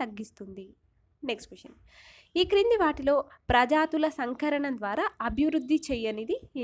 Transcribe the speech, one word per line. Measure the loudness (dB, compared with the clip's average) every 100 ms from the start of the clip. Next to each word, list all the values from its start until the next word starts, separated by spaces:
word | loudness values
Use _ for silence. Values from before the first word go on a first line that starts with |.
తగ్గిస్తుంది. | -8 -8 -14 -14 -16 -16 -18 _ _ _ _ -12
నెక్స్ట్ | -8 -8 -10
క్వశ్చన్, | -20 -20 -20 _ -20 -20 -20 _ 0
ఈ | 2
క్రింది | 4 4 4 2
వాటిలో | 2 2 2 0 -10 2
ప్రజాతుల | 4 4 2 2 0 -2 -2
సంకరణం | -8 -4 -2 -2 -4 -6
ద్వారా | -6 -4 -4 -4 -6
అభివృద్ధి | 0 2 0 0 -2 0
చేయనిది | -4 -2 -4 -4 -6 -6 -8